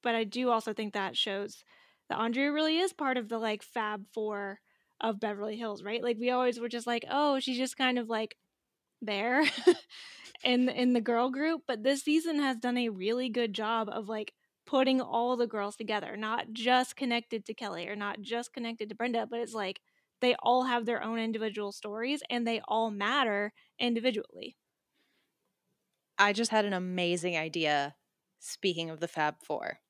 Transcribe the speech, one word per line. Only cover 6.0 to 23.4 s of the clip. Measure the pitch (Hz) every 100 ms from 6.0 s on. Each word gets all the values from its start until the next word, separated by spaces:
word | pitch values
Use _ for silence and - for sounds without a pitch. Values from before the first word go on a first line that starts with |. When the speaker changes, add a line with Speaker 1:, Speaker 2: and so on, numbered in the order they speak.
Speaker 1:
Like, | 240 220
we | 247
always | 254 254 233
were | 233
just | 233 233
like, | 233 -
"Oh, | 277 294 269
she's | 269 247
just | 262 -
kind | 254 247
of, | 226
like, | 226 220 - _ _ _ _ _ _
there | 208 202 226 254
<laughs> | 294 - - 339 - - - - - -
in, | - 247 247
in | - 247
the | 247
girl | 226 233 254
group." | 262 311 320 -
But | 233
this | 220 277
season | 302 311 330 302
has | 277 240
done | 247 247
a | 240
really | 196 190 240 254
good | 226 233
job | 196 214 226 214
of, | - 202
like, | 220 214 _ _ _ -
putting | 277 262 262
all | - 233 240 247
the | 240
girls | 220 202 -
together, | 214 208 - 202
not | 214 233 -
just | 220 233 254 254 -
connected | 262 233 233 226 -
to |
Kelly | 220 214 170 175
or | 208
not | 208 202
just | 185 233 240
connected | - 233 233 214
to |
Brenda, | 214 240 233 220
but | 233
it's | 233
like | 220 196 196 _ _ _ _
they | 254 -
all | - 254
have | 254 240 226
their | 233
own | 220 226
individual | 226 220 220 208 208
stories | 196 214 214 240 285 -
and | 240 233
they | 226 -
all | 220 226
matter | 208 202 277 247 202